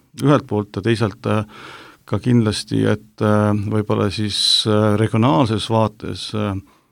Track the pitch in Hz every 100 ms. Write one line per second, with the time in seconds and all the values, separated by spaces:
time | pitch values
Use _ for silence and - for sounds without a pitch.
0 | _ - 135 139 - 104 104 - 95 110
1 | 110 92 - 107 104 - - - - -
2 | - 104 123 120 110 101 - 110 107 107
3 | - - 107 104 107 104 104 107 101 107
4 | 104 95 107 - - - 113 107 107 104
5 | 110 117 120 160 120 110 - 113 107 -
6 | - 98 - 107 104 98 - _ _